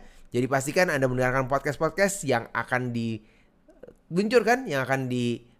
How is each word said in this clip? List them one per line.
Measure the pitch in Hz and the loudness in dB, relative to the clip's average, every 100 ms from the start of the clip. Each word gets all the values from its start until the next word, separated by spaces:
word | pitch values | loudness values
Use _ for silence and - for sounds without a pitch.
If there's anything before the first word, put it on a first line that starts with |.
| - - - 123 | -12 -20 -6 -2
Jadi | 123 | 0
pastikan | 135 135 180 180 | 0 0 2 2
Anda | 143 131 | 2 2
mendengarkan | 127 127 131 123 | 2 0 0 0
podcast-podcast | - 147 131 160 160 196 - 135 | -2 -2 -2 -2 2 0 0 0
yang | 117 117 | 0 0
akan | 117 113 127 123 | -6 -2 -2 -2
diluncurkan, | 117 117 110 - _ _ _ _ - - - - 165 208 240 214 254 247 | -4 -4 -6 -10 _ _ _ _ -20 -20 -20 -4 -2 2 4 4 0 0
yang | 139 | -2
akan | 131 135 127 | 0 -2 0
di, | 123 120 117 - _ | -2 -2 -2 -8 _